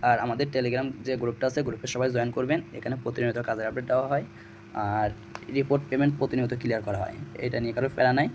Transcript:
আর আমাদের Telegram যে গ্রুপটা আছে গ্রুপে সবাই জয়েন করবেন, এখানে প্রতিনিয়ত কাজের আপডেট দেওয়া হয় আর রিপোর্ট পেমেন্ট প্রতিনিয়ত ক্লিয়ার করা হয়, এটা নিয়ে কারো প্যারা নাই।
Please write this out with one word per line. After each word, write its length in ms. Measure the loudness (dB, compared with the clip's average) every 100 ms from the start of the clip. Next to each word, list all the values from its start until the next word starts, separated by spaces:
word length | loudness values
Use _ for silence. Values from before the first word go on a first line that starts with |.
| 4
আর 80 | 4
আমাদের 220 | 2 0 0
Telegram 320 | 2 0 0 -2 -6 -4
যে 60 | -2
গ্রুপটা 240 | -2 0 0
আছে 100 | 2 -2
গ্রুপে 200 | -2 -4
সবাই 140 | 0 2
জয়েন 160 | 2 0 0
করবেন, 220 | 0 0 -2 -8
এখানে 160 | -4 -4
প্রতিনিয়ত 360 | -2 0 0 0 -2
কাজের 160 | -2 -2
আপডেট 160 | -4 2
দেওয়া 160 | 2 4
হয় 120 | 0 -2 -14 -18 -18 -10 -4 0
আর 220 | 2 2 -2 -12 -14 -4 -2
রিপোর্ট 260 | 2 2 2
পেমেন্ট 220 | 2 2 2
প্রতিনিয়ত 320 | 0 2 0 0
ক্লিয়ার 200 | -2 -2 -2
করা 120 | -4
হয়, 140 | -4 -6 -12 -6
এটা 120 | -4 -2
নিয়ে 120 | -2 0
কারো 120 | -2 4
প্যারা 160 | 4 6
নাই। 100 | 2